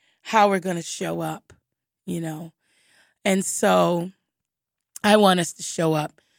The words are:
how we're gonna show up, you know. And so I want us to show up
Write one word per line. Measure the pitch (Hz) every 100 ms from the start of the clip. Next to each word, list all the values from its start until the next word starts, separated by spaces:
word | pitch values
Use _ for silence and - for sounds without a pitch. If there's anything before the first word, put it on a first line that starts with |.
| _ _
how | - 220 202
we're | 190
gonna | 185 170
show | - - 170 170
up, | 160 160 _ - _ _ _ _
you | - 175
know. | 160 156 170 _ _ _ _ _ _ _
And | 208 190 -
so | - 208 185 170 175 180 - _ _ _ _ _ _ _ -
I | 208 214
want | 196 180
us | 165
to | -
show | - - 165
up | 156 151 _ _